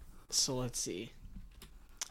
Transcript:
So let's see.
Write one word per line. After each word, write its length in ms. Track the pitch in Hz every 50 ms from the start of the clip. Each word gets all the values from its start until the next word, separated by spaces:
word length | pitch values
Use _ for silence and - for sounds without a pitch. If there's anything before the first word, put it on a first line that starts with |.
| - - - - - -
So 240 | - - - - 131
let's 220 | 127 127 120 - -
see. 320 | - 120 87 90 113 - - - - - - - - - - - - - - - - - - - - -